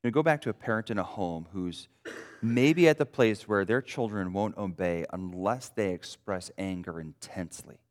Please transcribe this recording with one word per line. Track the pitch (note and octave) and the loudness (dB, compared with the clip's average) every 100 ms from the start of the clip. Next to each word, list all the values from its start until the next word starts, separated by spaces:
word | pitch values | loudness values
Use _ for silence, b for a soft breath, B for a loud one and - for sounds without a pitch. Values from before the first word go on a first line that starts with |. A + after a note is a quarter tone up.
you | A#2+ | 2
know, | |
go | A#2+ | 2
back | D#3 D3 | 4 2
to | - | 0
a | |
parent | G#2+ - A2 G#2+ | -6 -2 -2 0
in | G#2+ | -4
a | |
home | F2+ - F2+ E2 E2 | -4 -4 -4 -4 -8
who's | G2 F2+ E2+ - B B B B - | -6 -6 -6 -16 B B B B -4
maybe | A2+ A#2 C#3 D#3+ E3+ | 0 6 6 8 6
at | D3+ | 6
the | D3 | 2
place | - A#2 G#2 - | 4 4 4 0
where | G#2 F#2+ | 0 2
their | A#2+ | 0
children | C3 - A#2 G#2 F#2 | 0 -4 -2 -2 -2
won't | F#2+ G#2+ - | 0 -2 -2
obey | G2+ E2 F2+ E2+ D#2+ | -6 -2 -2 0 -4
unless | F#2 F#2 F2+ F#2 B2+ - | -6 -8 -2 -2 -2 -4
they | - G2+ | -2 -2
express | F2+ - - - F#2+ - - | -2 -8 -14 -6 -6 -6 -6
anger | F#2+ F#2 F2+ E2 | -4 -4 -6 -8
intensely. | D#2+ D#2 - F#2+ E2+ - - - _ | -10 -12 -14 -8 -10 -10 -18 -20 _